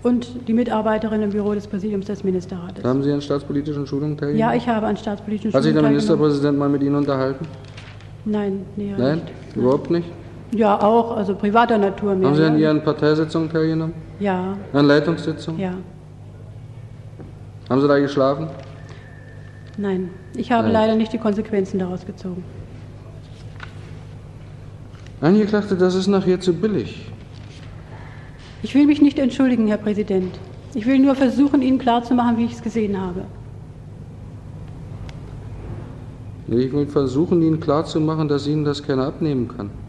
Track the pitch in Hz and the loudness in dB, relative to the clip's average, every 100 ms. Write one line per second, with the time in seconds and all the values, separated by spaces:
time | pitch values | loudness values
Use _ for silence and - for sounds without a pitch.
0 | 247 247 - - - 226 247 220 214 214 | 2 0 -2 -8 0 2 2 0 2 0
1 | 220 214 208 208 208 208 202 202 208 202 | 0 0 0 0 0 -2 -4 -4 -2 -4
2 | 190 196 190 185 175 180 175 - 120 131 | -4 -4 0 -2 -4 -10 -10 -4 0 2
3 | 139 147 143 143 - 147 151 147 139 139 | 2 0 0 -4 -2 -4 -2 -4 -4 -2
4 | 151 151 147 147 226 240 240 220 214 202 | -2 -2 -2 2 2 2 0 0 0 -2
5 | - 202 - 208 220 139 151 156 151 143 | -4 -6 -4 -4 2 2 4 4 4 4
6 | 147 156 151 143 143 143 143 139 139 143 | 4 4 4 4 2 2 2 2 2 2
7 | 143 135 131 139 - - - - - - | 2 2 0 -2 -8 -10 -16 -16 -16 -18
8 | - - 220 208 202 196 190 - 202 196 | -18 -10 -2 0 0 -2 -6 -8 -6 0
9 | 127 160 - - - - 123 143 147 170 | 0 0 -4 -14 -10 0 2 2 2 -2
10 | 170 - - - - 214 214 202 208 233 | -2 -10 -16 -16 -6 2 4 4 6 4
11 | 226 226 196 196 208 220 240 220 202 190 | 2 -2 -2 0 2 4 4 4 2 0
12 | 208 190 185 147 160 156 156 151 151 151 | 0 2 4 6 4 6 4 4 2 2
13 | 151 156 156 165 160 160 160 160 160 160 | 2 4 2 0 0 0 0 0 -2 -6
14 | - - 202 185 185 196 - 139 143 143 | -14 -4 0 0 -2 -6 -2 4 8 6
15 | 151 160 - 156 - 165 190 185 175 - | 6 -2 -2 -6 -6 -4 -4 -6 -10 -16
16 | - - - - - - - - - - | -18 -18 -18 -18 -16 -16 -16 -16 -16 -16
17 | - - - - - - - 127 143 143 | -16 -16 -16 -16 -18 -18 0 4 6 4
18 | 139 147 131 147 160 - - - - - | 4 2 2 2 -4 -10 -14 -16 -16 -16
19 | - - - - - - - - 202 185 | -18 -18 -18 -18 -18 -18 -14 -6 -2 -2
20 | 185 - - - - 233 220 226 220 220 | -4 -8 -14 -8 0 2 4 4 4 4
21 | 220 226 220 202 208 202 190 196 180 180 | 2 0 0 0 0 0 0 -2 -2 -4
22 | - 190 185 180 175 - - - - - | -8 -10 -10 -8 -10 -14 -14 -14 -16 -16
23 | - - - - - - - - - - | -16 -16 -16 -16 -16 -14 -14 -14 -16 -14
24 | - - - - - - - - - - | -14 -16 -16 -16 -16 -16 -16 -16 -16 -16
25 | - - 143 208 202 208 208 185 185 185 | -16 0 6 6 6 2 2 4 4 4
26 | 190 196 185 180 180 165 214 180 98 - | 4 4 4 2 2 2 2 0 -2 -8
27 | - - - - - - - - - - | -14 -16 -16 -18 -18 -16 -16 -16 -16 -16
28 | - - - - - - - 262 294 294 | -16 -16 -16 -18 -18 -10 0 6 6 8
29 | 285 269 269 233 262 240 214 208 208 208 | 6 6 0 4 4 6 4 2 0 0
30 | 208 190 185 - - - - 269 214 269 | 2 2 0 -6 -14 -16 -8 -2 4 6
31 | 277 262 269 226 277 294 254 262 254 233 | 6 6 4 4 4 4 4 4 4 2
32 | 240 247 240 226 233 - 226 226 208 196 | 4 2 4 4 2 -2 -4 0 0 0
33 | 190 175 196 - - - - - - - | -2 -6 -8 -12 -14 -14 -16 -16 -16 -16
34 | - - - - - - - - - - | -16 -14 -14 -14 -14 -14 -14 -14 -12 -12
35 | - - - - - - - - - - | -12 -12 -14 -14 -12 -12 -12 -12 -12 -14
36 | - - - - - 117 131 147 143 151 | -16 -16 -14 -12 -2 0 2 0 0 0
37 | 135 131 170 175 160 156 156 147 160 165 | 0 0 2 4 4 2 2 0 0 0
38 | 156 156 151 143 143 151 147 143 - 131 | 0 0 0 0 0 0 0 -2 -2 0
39 | 131 - 160 135 113 - 110 - | 0 -2 -2 0 -2 -6 -10 -10